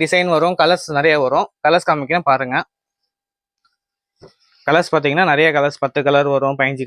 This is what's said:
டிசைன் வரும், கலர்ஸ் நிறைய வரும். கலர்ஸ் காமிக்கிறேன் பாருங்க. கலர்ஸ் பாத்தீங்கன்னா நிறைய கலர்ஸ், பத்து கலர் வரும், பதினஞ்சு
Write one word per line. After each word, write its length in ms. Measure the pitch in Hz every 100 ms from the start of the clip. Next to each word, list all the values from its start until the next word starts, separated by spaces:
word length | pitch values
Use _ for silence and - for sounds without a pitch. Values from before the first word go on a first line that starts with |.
டிசைன் 260 | 160 180 180 156
வரும், 200 | 170 170
கலர்ஸ் 240 | 165 175 - 143
நிறைய 160 | 156 151
வரும். 220 | 127 151 208 _ 151
கலர்ஸ் 220 | 175 180
காமிக்கிறேன் 360 | 156 131 170 143
பாருங்க. 260 | 131 127 139 - _ _ _ _ _ _ _ _ _ _ _ _ _ _ _ - _ _ _ -
கலர்ஸ் 260 | 160 170
பாத்தீங்கன்னா 320 | 160 143 156 185
நிறைய 160 | 147 160 147
கலர்ஸ், 260 | 143 -
பத்து 160 | 135 147 139
கலர் 200 | 143 143 139
வரும், 200 | 135 139
பதினஞ்சு 240 | 135 131